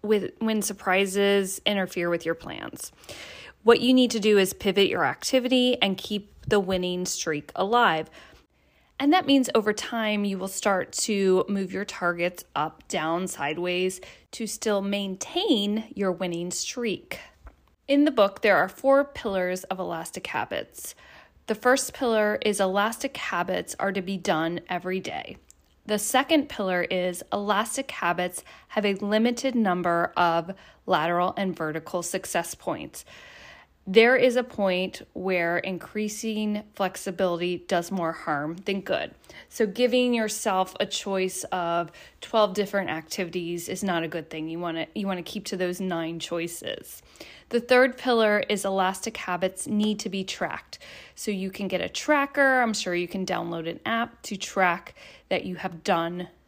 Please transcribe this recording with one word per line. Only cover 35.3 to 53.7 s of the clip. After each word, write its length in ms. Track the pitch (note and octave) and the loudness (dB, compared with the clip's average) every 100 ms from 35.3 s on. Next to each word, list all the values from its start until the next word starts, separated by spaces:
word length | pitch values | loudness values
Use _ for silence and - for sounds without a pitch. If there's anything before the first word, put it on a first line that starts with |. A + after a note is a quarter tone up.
| F3+ E3+ F3 | 0 2 0
increasing 1040 | - F3+ - G#3+ G#3+ G#3+ A3+ G#3+ G#3+ G#3 G#3 | -2 -8 -8 -4 -4 -4 -4 -2 -2 -4 -6
flexibility 840 | - F#3+ F#3+ - F3+ F#3 E3+ F3+ F3 - | -4 -4 -2 -8 0 0 0 -2 -4 -2
does 220 | F3+ E3+ | -2 0
more 220 | F#3+ E3 | -2 -2
harm 440 | E3 - D3 D3+ E3+ | -4 -4 -2 -2 -6
than 160 | G3 G3 | -6 -6
good. 340 | F#3 F#3 D2+ - _ - - | -2 -2 -2 -12 _ -20 -20
So 160 | - G#3+ | -2 -2
giving 480 | F#3+ B3 B3 B3 | 2 2 4 2
yourself 600 | A#3 A3 - A3 F#3 F#3 - | 2 0 -2 0 2 0 -2
a 60 | G3+ | -4
choice 580 | - - F#3+ F#3 - - | -4 -4 -2 -2 -4 -4
of 400 | F#3 E3+ E3+ E3 - - _ | -2 0 0 -2 -10 -20 _
twelve 320 | - A3+ G#3 | -2 2 4
different 340 | F#3+ G3+ G3 F#3 | 2 -2 -2 -2
activities 800 | - - - F3 F3+ E3+ F3 E3+ | -6 -6 -6 -4 -4 -4 -6 -6
is 160 | F3+ | -4
not 180 | G3 E3+ | 0 0
a 60 | E3 | -2
good 220 | E3+ D#3 | -6 -8
thing. 180 | D#3+ D#3 | -8 -6
You 100 | E3 | -4
wanna, 280 | F3 E3 - | -4 -4 -6
you 120 | - G3 | -4 -4
wanna 160 | F3+ | -4
keep 220 | E3 G#3+ G3 | -6 -10 -8
to 80 | F#3 | -2
those 240 | F3+ F3+ | -2 -2
nine 360 | F#3 E3+ E3 E3+ | -4 -2 -4 -6
choices. 840 | - E3+ E3+ - - - - - _ - - - _ | -6 -4 -4 -6 -8 -10 -12 -20 _ -20 -20 -20 _
The 100 | A#3 | -2
third 380 | A#3 B3+ C4 B3 | 4 6 6 2
pillar 440 | B3+ A#3+ G#3+ G#3 - | 0 4 4 2 0
is 160 | G3+ | -2
elastic 540 | G3 G3 F#3 G3 - A3 | 0 2 0 0 -8 -8
habits 480 | - F3+ F#3 F#3+ - | -6 -2 -2 -4 -2
need 320 | G#3 G#3+ G#3+ | 0 2 0
to 100 | G3+ | -4
be 160 | F#3+ | -4
tracked. 540 | F#3+ - E3 - - - - - - | -6 -6 -6 -6 -12 -18 -18 -20 -20
So 160 | - - | -10 -4
you 200 | G3 F#3+ | -4 -4
can 180 | F#3+ G3 | -6 -4
get 140 | F#3 | -2
a 80 | F3+ | -4
tracker. 720 | - - D4 C#4+ C#4+ C4+ C4 | -6 2 2 2 2 4 4
I'm 100 | A#3 | 2
sure 220 | G#3 - | 0 -2
you 120 | F3 F3 | -2 -2
can 200 | G3 F#3 | -4 -4
download 420 | F3 E3+ E3+ | -4 -4 -6
an 120 | E3 | -6